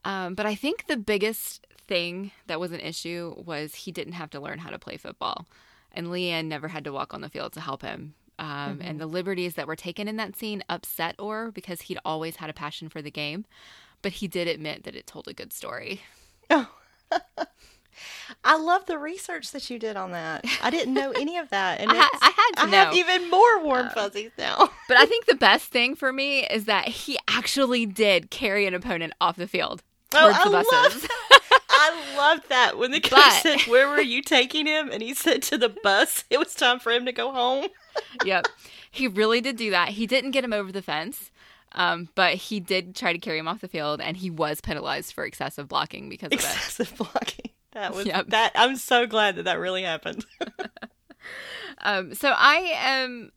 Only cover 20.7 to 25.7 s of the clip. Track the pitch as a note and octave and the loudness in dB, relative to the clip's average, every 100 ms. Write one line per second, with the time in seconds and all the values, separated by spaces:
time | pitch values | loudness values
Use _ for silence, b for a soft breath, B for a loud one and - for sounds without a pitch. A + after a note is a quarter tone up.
20.7 | D#4+ B3+ C4 C#4 B3+ C#4+ F4 D4+ G3 F#3+ | -2 -2 -2 -2 -4 -4 -6 -6 -2 -2
21.7 | E3+ - E4+ D4+ - B3+ F4 A#4 G4 D#4+ | -2 2 6 6 8 4 6 2 4 4
22.7 | G4 G4 E4 E4+ F#4 F4 F4+ A#4 A4 D#4 | 6 6 6 2 0 2 6 8 6 2
23.7 | B3+ B3 - G3+ G3+ A3 - - - D#4+ | 0 -2 -4 -4 -4 -12 -6 -4 2 2
24.7 | - - B3 C#4 A#4 - D#4 A3+ G#3 - | 2 2 6 8 6 2 4 6 6 2